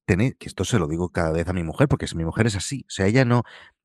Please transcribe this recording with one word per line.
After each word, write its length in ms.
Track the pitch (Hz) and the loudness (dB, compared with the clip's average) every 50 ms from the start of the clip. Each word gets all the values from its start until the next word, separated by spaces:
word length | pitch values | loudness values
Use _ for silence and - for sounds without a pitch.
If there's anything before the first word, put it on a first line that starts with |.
| _ | _
tenéis, 300 | - 95 87 123 135 - - | 0 2 2 2 0 -2 -6
que 80 | - | -14
esto 180 | - - - 92 | -12 -6 -6 -2
se 140 | - 127 101 | 0 0 0
lo 80 | 80 | 0
digo 220 | 73 80 85 90 82 | 0 -2 -2 -2 -2
cada 220 | - 90 85 80 | -2 -2 0 0
vez 160 | 80 85 82 | 0 0 -2
a 60 | 92 92 | -2 -4
mi 80 | 90 82 | -4 -4
mujer, 240 | 80 - - 85 | -6 0 0 2
porque 180 | 143 - - 82 | 2 2 -2 -2
es, 100 | - - | -6 -4
mi 100 | 82 82 | -4 -4
mujer 220 | 82 - 107 110 | -2 0 0 0
es 80 | 120 101 | 0 0
así. 280 | 95 - - 143 - - | -4 -6 -8 -10 -10 -12
O 20 | - | -12
sea, 140 | - - 95 | -4 0 0
ella 200 | 98 110 135 131 | 4 4 4 4
no, 180 | 120 120 123 - - - - - - _ _ | 4 4 2 2 -2 -10 -20 -20 -20 _ _